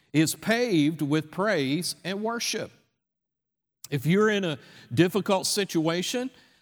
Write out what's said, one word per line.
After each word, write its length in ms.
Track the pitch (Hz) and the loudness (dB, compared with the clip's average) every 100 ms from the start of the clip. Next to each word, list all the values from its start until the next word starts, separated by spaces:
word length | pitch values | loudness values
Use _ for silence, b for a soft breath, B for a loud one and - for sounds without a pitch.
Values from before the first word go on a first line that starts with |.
| b | b
is 220 | 143 156 | 2 2
paved 680 | - - 226 247 175 147 165 | 0 -2 0 2 2 2 0
with 280 | 147 156 156 | -2 -2 -2
praise 680 | - 208 180 135 151 170 - | -4 -2 0 0 -2 -4 -8
and 180 | 170 196 | -8 -6
worship. 480 | 214 233 - 214 143 - _ _ _ _ _ _ _ _ _ _ - | -6 -4 -4 -6 -8 -14 _ _ _ _ _ _ _ _ _ _ -8
If 160 | 143 135 | -4 2
you're 240 | 190 214 | 4 4
in 140 | 208 | 2
a 140 | 185 143 B B B | -2 -6 B B B
difficult 540 | 117 180 196 185 190 - | 2 4 2 0 0 0
situation, 840 | - 190 165 160 170 180 247 254 b b b | -2 -2 0 0 -2 -2 -4 -6 b b b